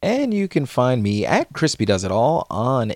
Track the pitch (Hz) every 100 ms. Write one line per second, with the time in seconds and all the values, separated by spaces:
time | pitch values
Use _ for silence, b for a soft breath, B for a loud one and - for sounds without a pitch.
0 | 185 254 277 208 196 170 139 - 127 127
1 | 104 104 104 208 - - 156 - 101 101
2 | 95 98 123 160 - 95 117 131 110